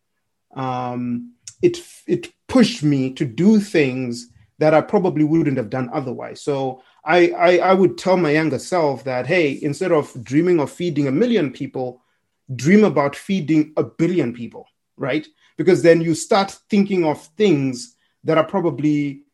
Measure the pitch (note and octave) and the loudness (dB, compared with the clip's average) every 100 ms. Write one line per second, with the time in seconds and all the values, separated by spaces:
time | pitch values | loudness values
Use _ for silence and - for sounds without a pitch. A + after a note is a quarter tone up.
0 | _ _ _ _ _ C#3 C3 B2+ B2+ B2 | _ _ _ _ _ -10 -8 -6 -8 -8
1 | B2 A#2+ - _ - - - - - - | -6 -8 -10 _ -20 -2 -2 -2 -10 -14
2 | - F3+ - _ - C4 A3+ - D3 C#3 | -6 -6 -6 _ 0 2 2 2 0 0
3 | C3 C3 D3 A2 F#3+ A3 G3+ E3+ C3+ B2+ | -2 -4 -6 0 4 4 2 0 0 -2
4 | B2+ A#2+ - _ _ - D#3 D#3 D3+ G#3 | -6 -8 -14 _ _ -2 2 4 2 0
5 | F#3 D3+ D3+ E3 D3 B2+ G#2+ C3 B2 D3+ | 0 0 0 0 0 -2 -4 -6 -6 -6
6 | B2+ A#2 A#2+ A#2 - C#3 C3+ C3 _ _ | -8 -10 -12 -10 -6 -4 -4 -8 _ _
7 | D3+ F3 F3 - F3 F3+ F3+ F#3+ F#3 - | 0 4 4 2 2 4 4 4 2 0
8 | F#3 F#3 D#3 D3+ D#3 B2+ - F3+ D3+ B2+ | 0 2 2 0 0 -4 -4 -2 0 -2
9 | C3 B2+ C3+ F3+ D3+ C3+ - B2 F#3 D#3+ | -6 -6 -2 0 0 -2 -6 -4 0 0
10 | - B2+ G#2+ C#3+ F3+ F3 C3+ - F3 C#3+ | 0 -8 -2 0 2 2 0 -4 -6 -2
11 | C#3 C#3 A#3+ A3 C#3+ - C3 C3+ B2+ B2 | 0 0 2 0 -2 -6 -10 -8 -10 -12
12 | _ _ _ _ - B2 C3+ G#3 G3+ C#3 | _ _ _ _ -14 -4 4 6 6 2
13 | C#3+ - - G2 D3 D#3 D3+ - A2+ - | -2 -4 -6 -4 0 0 0 -2 -4 -2
14 | E3 F3+ B2 A#2+ A2+ - - _ _ - | -2 0 -2 -6 -12 -16 -20 _ _ -10
15 | C3 D3+ - _ _ - D#3 D#3+ E3 E3+ | -6 -6 -6 _ _ -2 2 4 6 4
16 | E3 D#3+ - G#3 G3 - _ G#3 G3 F#3 | 2 -2 0 0 0 -6 _ 0 2 0
17 | D#3+ D3 - - G#3 D3 C3+ A#2+ - _ | 0 -2 -8 -2 2 2 0 -4 -12 _
18 | _ _ C#3+ D#3+ D#3 G3 E3+ C3+ D3+ D3 | _ _ -2 0 0 -2 -2 -2 0 0
19 | C#3+ C#3 _ | -2 -8 _